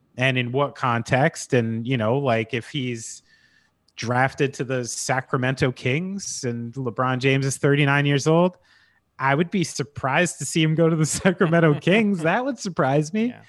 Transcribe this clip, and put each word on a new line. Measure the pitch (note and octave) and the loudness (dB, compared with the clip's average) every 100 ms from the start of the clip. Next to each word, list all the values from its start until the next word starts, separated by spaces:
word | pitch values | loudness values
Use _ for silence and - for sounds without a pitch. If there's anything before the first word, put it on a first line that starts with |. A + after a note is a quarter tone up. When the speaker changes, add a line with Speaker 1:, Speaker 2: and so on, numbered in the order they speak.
| _ - | _ -2
Speaker 1:
and | C3 B2+ | 0 0
in | A#2+ | -2
what | C3 C#3 - | -2 -2 -2
context. | C3 A#2 - C3 D#3+ - - | -2 -2 0 2 2 -2 -2
And, | B2+ A2+ A2+ | 0 0 -4
you | A#2 C3 | -4 -2
know, | G#2+ C3+ | 0 0
like, | C#3 A2+ A2 | 0 0 -2
if | A#2+ - | -6 -6
he's | D3 B2+ A#2 - - _ _ _ _ _ _ _ - | -8 -6 -8 -12 -18 _ _ _ _ _ _ _ -10
drafted | A#2 B2 C3+ - C#3 | -2 0 0 0 -2
to | - | -2
the | B2+ C3 | -6 -4
Sacramento | A#2 - - C3 - C3+ B2+ C3+ C3+ | -6 -8 -4 -4 -2 -2 0 0 0
Kings | - B2+ D3 F#3+ G3 - - | 0 -2 -2 -4 -8 -10 -8
and | B2 A#2+ A#2 | -6 -6 -8
LeBron | C3+ B2 G#2+ C3 B2+ | -6 -6 -2 -2 2
James | C3+ C3+ C3+ | 2 2 0
is | - | 0
thirty-nine | D3 C#3+ C#3+ C#3+ C#3+ | 2 4 4 2 2
years | C#3+ D#3 | 2 4
old, | E3 F3+ - _ _ _ _ _ - | 4 2 -2 _ _ _ _ _ -4
I | C3+ | 0
would | C#3+ F3 | 0 0
be | G3+ | -2
surprised | D#3+ - C#3 - C3 D3+ F3 - | -2 -4 -8 -6 0 2 0 -2
to | |
see | C#3 E3+ | -4 0
him | D#3 | 2
go | D#3+ E3 | 4 2
to | |
the | E3 D#3 | 2 0
<laughs> | |
Sacramento | - F#3+ F#3 F3 E3+ D#3+ C#3+ | 0 0 2 2 4 4 4
Kings. | E3+ G#3 G#3 F#3 | 2 2 2 0
That | D#3+ G#3+ | 0 0
would | C4 A#3+ | -2 -6
surprise | G3+ E3+ C3 D3+ D3+ | -6 -2 2 2 0
me. | G#3+ A#3+ | -2 -4
Speaker 2:
Yeah. | G#2+ | -6